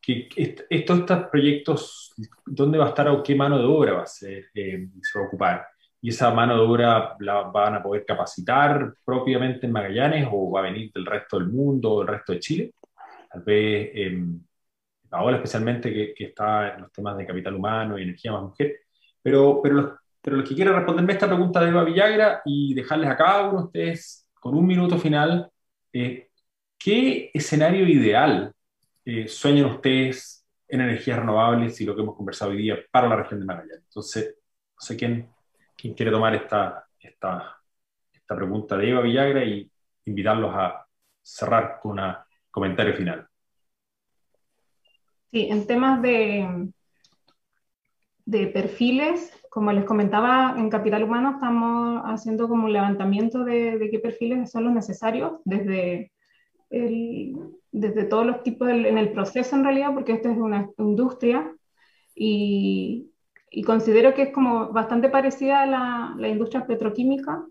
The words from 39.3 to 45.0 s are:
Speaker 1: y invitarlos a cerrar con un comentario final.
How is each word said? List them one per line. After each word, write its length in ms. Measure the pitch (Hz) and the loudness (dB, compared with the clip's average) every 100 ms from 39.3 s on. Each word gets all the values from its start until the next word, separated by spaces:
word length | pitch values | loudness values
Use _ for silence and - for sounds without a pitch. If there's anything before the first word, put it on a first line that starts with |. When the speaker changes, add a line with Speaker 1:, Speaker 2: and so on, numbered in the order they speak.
| 139 | 2
Speaker 1:
y 260 | 117 101 98 _ _ _ | -2 -4 -10 _ _ _
invitarlos 500 | - 101 101 110 101 | -10 -4 0 0 0
a 320 | 95 90 - - _ _ _ | -2 -4 -4 -18 _ _ _
cerrar 560 | - - 104 113 101 - | -20 -8 2 2 2 -8
con 180 | 107 98 | -8 -6
un 160 | 95 90 _ _ _ | -6 -8 _ _ _
comentario 440 | - 98 90 104 | -4 -2 0 -2
final. 320 | - 90 80 - _ _ _ _ _ _ _ _ _ _ _ _ _ _ _ _ _ | 0 -4 -6 -12 _ _ _ _ _ _ _ _ _ _ _ _ _ _ _ _ _